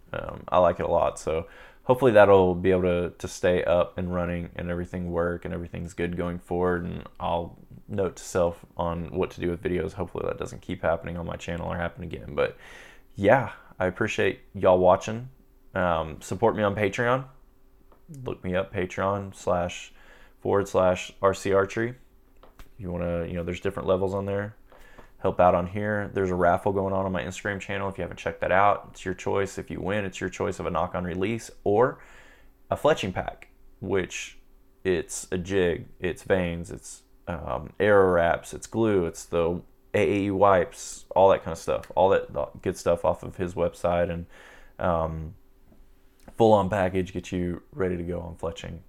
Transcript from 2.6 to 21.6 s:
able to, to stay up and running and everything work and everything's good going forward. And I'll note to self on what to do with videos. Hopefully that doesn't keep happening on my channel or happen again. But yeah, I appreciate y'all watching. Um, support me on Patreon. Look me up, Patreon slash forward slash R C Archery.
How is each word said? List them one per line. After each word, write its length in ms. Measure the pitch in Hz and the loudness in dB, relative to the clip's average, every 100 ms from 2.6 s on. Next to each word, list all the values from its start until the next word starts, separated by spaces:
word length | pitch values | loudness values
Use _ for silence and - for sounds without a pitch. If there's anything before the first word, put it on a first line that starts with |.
| 95 | 2
able 120 | 92 | 2
to, 300 | 90 87 85 - | 2 0 -2 -6
to 100 | 90 | -12
stay 360 | - 92 87 | -2 2 2
up 340 | - 87 85 - | 4 2 2 -2
and 160 | 90 | -4
running 360 | 90 87 87 85 - | -4 -4 -4 -8 -8
and 140 | 87 | -6
everything 420 | 87 90 92 87 | -6 -6 -6 -4
work 340 | 85 87 87 87 | -2 -2 -2 -6
and 80 | |
everything's 400 | 87 85 87 85 | -8 -8 -10 -8
good 240 | - 87 87 | -6 -4 -4
going 220 | 87 87 | -4 -6
forward. 460 | - 87 90 87 87 | -6 -2 0 0 -4
And 180 | 85 - - | -8 -12 -8
I'll 380 | 85 85 85 - - - - | -4 -4 -4 -12 -20 -20 -8
note 280 | 101 90 - | -4 -4 -4
to 60 | |
self 420 | - 92 87 85 - - | -6 0 0 -2 -10 -6
on 300 | 87 85 80 | -4 -4 -6
what 160 | 90 87 | -4 -4
to 100 | - | -2
do 80 | 87 | -4
with 120 | 87 | -4
videos. 320 | - 87 87 | -2 -2 -4
Hopefully 320 | 95 87 - - | -6 -8 -6 -6
that 100 | - | -6
doesn't 240 | - - | -8 -10
keep 200 | - 90 | -10 -4
happening 360 | 82 82 85 87 | -2 -2 -4 -8
on 80 | 85 | -8
my 100 | 85 | -8
channel 360 | - 85 85 | -8 -6 -6
or 60 | 82 | -4
happen 260 | 85 - | -6 -8
again. 300 | 87 - - | -12 -12 -8
But 240 | 71 67 - - - - - - - | -2 -2 -4 -20 -20 -20 -20 -16 0
yeah, 360 | 98 131 104 - - - | 4 4 2 -8 -16 -4
I 100 | 92 | -4
appreciate 520 | - 107 - 98 - - | -2 -2 0 -2 -2 -10
y'all 260 | 98 95 90 | 2 6 8
watching. 500 | 90 95 - 113 131 - _ _ - 95 | 8 6 2 -8 -10 -18 _ _ -8 -2
Um, 460 | 90 82 80 76 | 0 0 -2 -8
support 340 | - 95 113 92 | -10 0 0 2
me 80 | |
on 120 | 104 101 | 0 2
Patreon. 500 | 101 110 120 131 135 - - _ _ _ - - - 139 | 0 0 0 0 -4 -16 -20 _ _ _ -20 -20 -20 -12
Look 200 | 123 - | -10 -8
me 120 | 92 90 | -2 -2
up, 180 | 98 | -2
Patreon 640 | 98 92 - 95 101 98 - | -4 -4 -2 0 0 -4 -6
slash 580 | - 90 90 - - - - - - _ | -2 0 -2 -6 -14 -20 -20 -20 -20 _
forward 280 | 101 98 98 | 0 0 2
slash 440 | 95 92 92 - - | 4 4 2 -4 0
R 120 | 98 | 0
C 200 | 95 101 | 2 2
Archery. 420 | 98 | 2